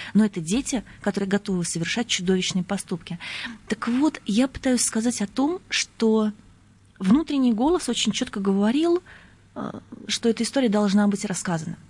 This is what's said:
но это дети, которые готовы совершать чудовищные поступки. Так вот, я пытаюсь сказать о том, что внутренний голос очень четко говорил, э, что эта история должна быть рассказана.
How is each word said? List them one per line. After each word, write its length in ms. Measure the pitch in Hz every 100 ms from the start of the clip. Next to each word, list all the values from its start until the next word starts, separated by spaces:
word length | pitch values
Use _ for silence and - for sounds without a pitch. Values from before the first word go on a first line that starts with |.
| - 202
но 100 | 214
это 140 | 190
дети, 420 | 160 220 269 247 - -
которые 280 | - 196 196
готовы 340 | 202 208 185
совершать 440 | 170 170 165 - 240
чудовищные 560 | - 180 185 185 185
поступки. 560 | 175 196 - 175 - 170 - - 240 226 -
Так 200 | - -
вот, 320 | 247 302 - -
я 220 | 202 269
пытаюсь 340 | - 269 247
сказать 400 | - 220 233 233
о 60 | 202
том, 320 | - 277 359 -
что 640 | - - - 226 220 214 208 - - _ - _ -
внутренний 520 | 190 262 330 285 247
голос 380 | 214 269 349 -
очень 220 | 233 -
четко 280 | 208 254 208
говорил, 640 | 196 196 208 269 339 349 - - - - _ -
э, 240 | - - - - -
что 220 | - 233
эта 140 | 220
история 260 | 226 277 247
должна 380 | 208 208 202 208
быть 180 | 202 208
рассказана. 500 | 180 - 165 160 - -